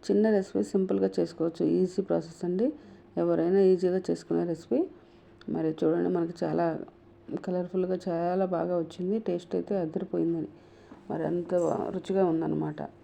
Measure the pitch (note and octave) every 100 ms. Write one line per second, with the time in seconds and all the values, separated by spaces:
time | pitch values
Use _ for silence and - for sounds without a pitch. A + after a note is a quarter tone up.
0 | - G3+ A3 G#3+ F#3+ G3 G#3 G3 F#3+ G3
1 | F#3+ F#3+ E3+ - E3 E3 D#3+ F3 F#3 F3+
2 | F#3+ E3 E3 - F3 F3+ B3 D4+ - -
3 | - - E3+ E3+ E3 G3 F#3+ F#3 F3+ F#3
4 | F3+ E3+ - E3+ F3 E3 - B3 F#4+ -
5 | - - - - - E3 D#3+ D#3+ E3 E3+
6 | F3 F3+ E3 E3+ E3+ D#3+ E3+ D#3+ - -
7 | - - - E3 - F3+ F3 F#3 F3+ F#3
8 | F#3 E3+ F3 F#3 F#3 F3 E3+ F3+ E3 -
9 | F3+ A3 A3 E3+ - F3+ F3 G3+ D#3+ E3+
10 | F#3 F3 E3 E3+ D3+ - - - - -
11 | - D#3 D#3 F3 E3 F3+ E3 - - F#3
12 | - F#3+ F#3 D#3+ D#3+ D#3 D#3 D3+ C#3+ -